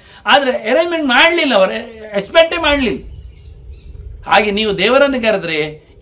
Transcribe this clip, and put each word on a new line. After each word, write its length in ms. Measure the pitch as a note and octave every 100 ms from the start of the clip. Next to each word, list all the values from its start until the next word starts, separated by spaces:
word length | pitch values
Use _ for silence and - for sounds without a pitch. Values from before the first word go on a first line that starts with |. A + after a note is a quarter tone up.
| - - G#3
ಆದ್ರೆ 260 | C#4 C4
arrangement 560 | A3+ A3 C#4+ F4 E4 C#4+
ಮಾಡಲಿಲ್ಲ 480 | B3 E4 E4+ D4 G#3
ಅವರು, 160 | F#3+ A3 A#3 - G#3+ G3+
ಎಕ್ಸ್‌ಪೆಕ್ಟೇ 400 | G3 E4 E4 E4+
ಮಾಡಲಿಲ್ಲ. 480 | D#4 C#4+ A#3 - - - - - - - - - - - - - -
ಹಾಗೆ 260 | F#3+ G#3+
ನೀವು 260 | G3+ A3 F3+
ದೇವರನ್ನು 440 | G#3 C4 C#4 B3+
ಕರೆದ್ರೆ 680 | A3 F#3+ E3 D#3 D3+ D3+ _ -